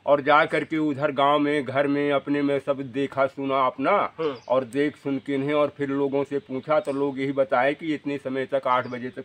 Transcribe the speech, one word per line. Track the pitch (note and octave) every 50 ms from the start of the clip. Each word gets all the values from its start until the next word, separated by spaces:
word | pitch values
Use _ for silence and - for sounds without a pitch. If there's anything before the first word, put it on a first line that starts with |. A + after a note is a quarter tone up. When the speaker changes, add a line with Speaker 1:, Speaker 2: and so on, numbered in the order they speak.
| _
Speaker 1:
और | - D3 C#3+
जा | C3 D3 D3 D3+ E3
करके | D3+ E3 D#3 D3 - D#3+
उधर | D#3 D#3 D3+ C3+ B2+ D3 D3+
गांव | C3+ C#3+ C#3 C#3+ D3 D3+
में, | C#3+ C#3+ D3 D3+ B2+
घर | B2 B2 C#3 C#3+
में, | C#3 C#3+ C#3+ D3 C#3+
अपने | C#3+ C3+ - C#3+ C#3+ C#3+
में | C#3+ C#3+ C#3 C#3
सब | - D3 C#3 C3
देखा | C#3 B2+ A2 C#3 C#3 C3 - C3+ C#3
सुना | C3 - C#3 C#3 C3+ C3 C3+ C3
अपना। | B2+ - - C3+ E3+
Speaker 2:
हम्म। | G3+ G3 B2+ - - - D#3+ D3 C3 A#2 - -
Speaker 1:
और | B2+ C3 C3
देख | A2+ A2+ C#3+ D3 D3+ -
सुन | - - C#3+ C#3
के | C3+ - C#3+ C#3
इन्हें, | C3+ C3+ D3 D3+
और | D3 D3 C#3 -
फिर | - C#3+ C3+
लोगों | C#3 C#3 C#3+ C#3 C3 C#3 C#3
से | - C#3+ C#3
पूछा | - - C3 C3 - D#3 D3+ D3+
तो | D3+ D3
लोग | C3+ C#3 C#3+ C#3+ C3 C3
यही | C3+ C#3
बताए | C#3 C3+ C3+ C3+ C3+ B2 B2+ C#3+ D3+
कि | - E3+ D#3+ D3
इतने | C3+ - C#3+ C#3+
समय | C3+ - C3 C3 C3+ C3
तक, | - C#3 C3+ -
आठ | C3 B2 B2+ A#2+
बजे | A#2+ B2 A#2+ A#2+ B2
तक | - C3+